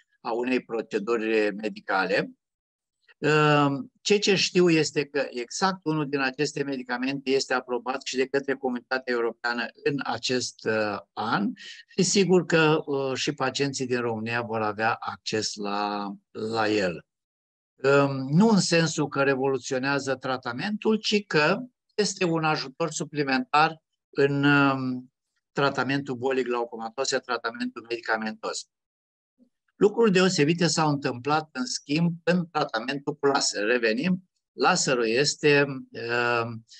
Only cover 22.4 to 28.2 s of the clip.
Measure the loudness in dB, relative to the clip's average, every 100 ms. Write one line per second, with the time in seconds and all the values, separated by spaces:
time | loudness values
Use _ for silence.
22.4 | 0 0 -4 -6 -6 -6 -6 -4 0 -2
23.4 | 2 2 2 0 _ _ _ 0 2 4
24.4 | 4 6 4 2 -2 -6 -10 _ _ _
25.4 | _ 0 0 0 0 -2 -4 -4 -2 0
26.4 | 0 -2 -4 -8 -8 -4 -2 -2 -2 -6
27.4 | -6 -6 -8 -8 -8 -6 -4 -4